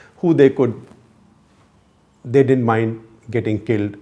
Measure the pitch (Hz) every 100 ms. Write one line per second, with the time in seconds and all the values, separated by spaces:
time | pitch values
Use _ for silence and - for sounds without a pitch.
0 | - _ 175 147 135 139 120 110 - -
1 | _ _ _ _ _ _ _ _ _ _
2 | _ _ 123 135 127 131 113 110 113 113
3 | - - - 117 110 104 - 110 104 101